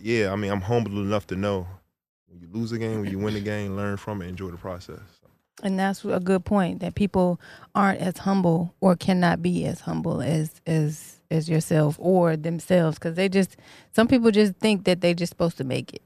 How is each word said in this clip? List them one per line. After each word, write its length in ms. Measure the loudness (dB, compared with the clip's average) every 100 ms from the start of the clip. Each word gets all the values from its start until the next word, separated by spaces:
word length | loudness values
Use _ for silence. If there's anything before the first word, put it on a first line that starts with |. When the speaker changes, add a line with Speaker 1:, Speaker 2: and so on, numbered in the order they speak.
Speaker 1:
yeah, 300 | -2 2 2
I 60 | 0
mean, 120 | -2
I'm 100 | -2
humble 300 | 0 0 0 -2
enough 260 | -2 -2 -2
to 80 | -4
know 320 | -2 -2 -6 -14 _ _ _ _ _
when 120 | -20
you 80 | -14
lose 200 | -8 -6
a 60 | -4
game, 240 | -4 -4
when 100 | -4
you 80 | -4
win 160 | -4 -4
a 40 |
game, 340 | -4 -6 -4 -6
learn 220 | -6 -6
from 240 | -8 -10
it, 60 | -10
enjoy 220 | -10 -12
the 60 | -10
process. 420 | -12 -12 -14 -18 -20 _ _ _ _ _
Speaker 2:
And 140 | -4 -2
that's 260 | -2 -4 -4
a 140 | -2
good 240 | 0 0 0
point, 340 | 0 0 -2
that 160 | -6 -2
people 440 | 0 2 0 0 -8 -20 -6 0
aren't 240 | 2 2
as 180 | -4 -4
humble 540 | 0 2 4 2 0 0
or 140 | 2 2
cannot 460 | 2 2 4 2
be 220 | 0 -2 -2
as 160 | -6
humble 400 | -6 -4 -2 -2
as, 380 | 0 -2 -2 -6 -2
as, 520 | 0 0 -4 -14 -18 -4
as 180 | -2 0
yourself 480 | 0 2 2 2 0
or 360 | 2 4 4 0
themselves, 600 | -4 -4 2 2 2 0
'cause 180 | -4 -2
they 140 | 0
just, 280 | 2 0 -2 -20 -20 -4
some 140 | 2 4
people 240 | 6 6
just 240 | 6 4 2
think 300 | 0 2 2
that 160 | 2
they 120 | 2
just 160 | 0 -2
supposed 260 | -2 -2 -2
to 60 |
make 300 | -4 -4 -6
it 80 | -14